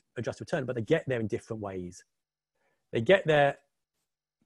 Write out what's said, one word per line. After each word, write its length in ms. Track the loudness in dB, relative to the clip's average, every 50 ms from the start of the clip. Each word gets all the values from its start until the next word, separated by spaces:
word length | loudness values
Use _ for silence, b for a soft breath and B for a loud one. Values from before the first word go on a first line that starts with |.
| _ _ _
adjusted 240 | -8 -8 -8 -8 -8
return, 240 | -8 -6 -4 -4 -4
but 100 | -4 -6
they 60 | -6
get 220 | 0 0 0 0 0
there 120 | -2 -2 -2
in 80 | -2
different 340 | -4 -4 -6 -6 -10 -10 -8
ways. 420 | -8 -8 -8 -8 -10 -10 -14 -18 _ _ _ _ _ _ _ _ _ _ _ _ _ _ _ _ _ _
They 100 | -4 -2
get 240 | 4 4 4 4 6
there, 320 | 4 4 4 4 4 2 -4 _ _ _ _ _ _ _ _ _ _ _ _ _ _ _ _ _